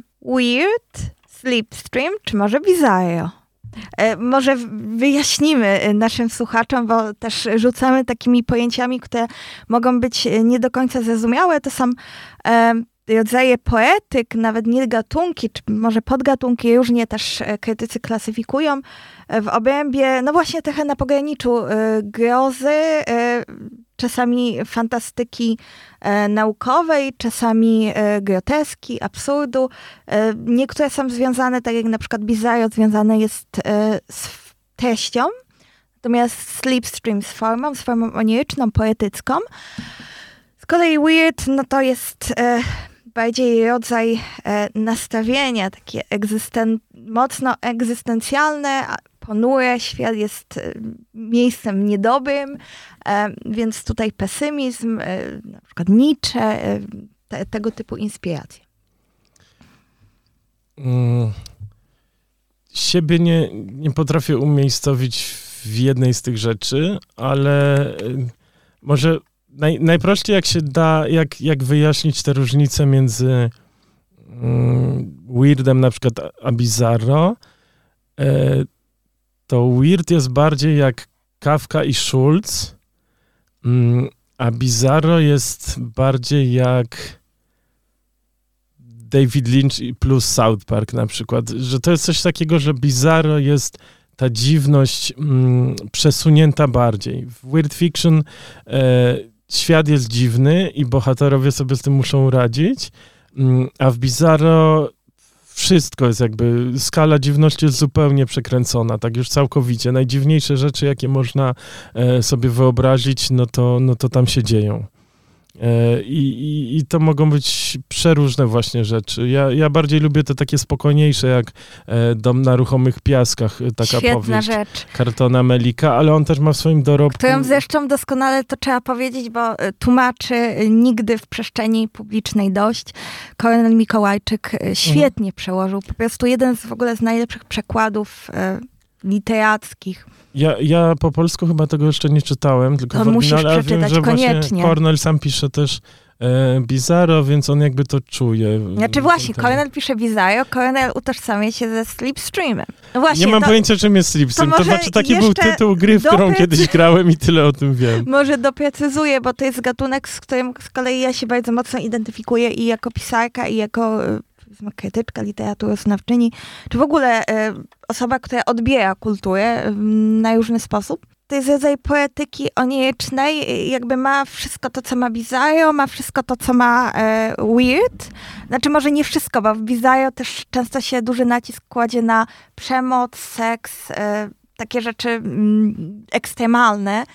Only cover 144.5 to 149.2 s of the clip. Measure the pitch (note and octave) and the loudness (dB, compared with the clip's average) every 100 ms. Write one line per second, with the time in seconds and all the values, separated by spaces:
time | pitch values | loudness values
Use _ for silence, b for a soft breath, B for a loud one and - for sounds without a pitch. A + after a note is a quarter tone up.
144.5 | F#3 E3+ D#3 D#3+ D3+ D#3+ D3+ C#3+ - C#3 | 0 2 4 2 2 2 0 0 -2 -2
145.5 | - C#3+ - b b b _ B2 C3 C3 | 0 -2 -4 b b b _ 0 2 2
146.5 | C3 A#2 C3 B2 F3 E3+ D#3 C#3 D3 C#3 | 2 0 -2 2 4 4 4 4 2 2
147.5 | D3 D3 B2+ C#3 C#3 - - A#2+ A2 G#2+ | 2 2 0 -2 -2 -4 -2 0 2 2
148.5 | G#2+ G2 C#3+ A3+ C#4+ D4 E4+ | 0 -2 -2 0 2 2 0